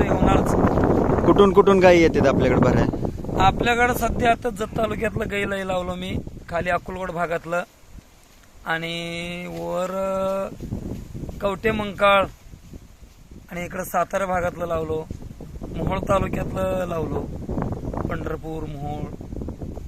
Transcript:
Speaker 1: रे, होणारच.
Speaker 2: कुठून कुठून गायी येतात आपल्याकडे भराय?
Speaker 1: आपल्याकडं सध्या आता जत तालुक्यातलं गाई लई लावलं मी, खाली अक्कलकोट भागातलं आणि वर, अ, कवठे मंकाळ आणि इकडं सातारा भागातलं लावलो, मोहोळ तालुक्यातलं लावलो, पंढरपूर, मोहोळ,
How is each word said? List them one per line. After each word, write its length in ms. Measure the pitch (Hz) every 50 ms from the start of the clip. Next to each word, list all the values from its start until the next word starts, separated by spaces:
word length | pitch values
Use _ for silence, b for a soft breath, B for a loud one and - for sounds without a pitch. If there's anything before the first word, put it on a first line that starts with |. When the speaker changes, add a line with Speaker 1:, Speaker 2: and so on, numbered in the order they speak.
| -
Speaker 1:
रे, 60 | 202
होणारच. 420 | - - 180 190 196 - - - - - - - - - - - - - - - - - -
Speaker 2:
कुठून 280 | 170 170 190 202 196 175
कुठून 260 | 196 196 196 196 190
गायी 240 | 180 185 180 170 165
येतात 240 | 156 - 147 143
आपल्याकडे 340 | 139 131 135 131 127 123 123
भराय? 260 | 127 127 120 113 - - - - - - - - - - - -
Speaker 1:
आपल्याकडं 560 | 185 190 185 - 220 233 240 233 240 247 247
सध्या 360 | - 233 226 - - 240 233
आता 180 | 233 226 - 247
जत 280 | 208 190 214 208 - 240
तालुक्यातलं 460 | 226 214 214 190 220 214 202 220 220 196
गाई 140 | 202 202 202
लई 220 | 202 196 196 190
लावलं 280 | 190 185 185 180 180 180
मी, 220 | 180 185 190 196 185 - - - - - -
खाली 220 | 170 170 175 180
अक्कलकोट 400 | 175 170 - - 185 185 185 180
भागातलं 520 | 165 170 175 156 170 165 - 160 170 175 180 - _ _ - - - - - - - - - - - - - - - - -
आणि 280 | - 165 165 165 165 170 170 170 170 170 170 170 175 175 175 175 175 170 170
वर, 300 | 170 170 175 175 185 185
अ, 760 | 185 190 196 190 190 190 190 190 196 196 196 - - - - - - - - - - - - - - - - - - -
कवठे 300 | - 202 190 175 - 220
मंकाळ 540 | 220 214 208 208 180 - 202 202 196 196 190 160 - - - - - - - - - - - - - - - - - - - - - - - -
आणि 140 | 180 175 175
इकडं 200 | 170 - 190 180
सातारा 420 | 175 - 180 170 - - 190 196
भागातलं 400 | 185 185 180 170 175 165 170 175
लावलो, 400 | 165 165 160 160 156 160 156 160 - - - - - - - - - - - - - -
मोहोळ 220 | - - 190 190 190
तालुक्यातलं 880 | 185 196 202 190 190 185 185 190 185 190 185 185 190 185 185 185 180 175
लावलो, 380 | 175 165 156 151 139 143 - - - - - - - - - - - - - - - - - -
पंढरपूर, 540 | 165 165 160 156 160 156 - 160 160 160 156
मोहोळ, 400 | 151 151 139 143 147 147 151 151 151 - - - - - - - - - - - - - - -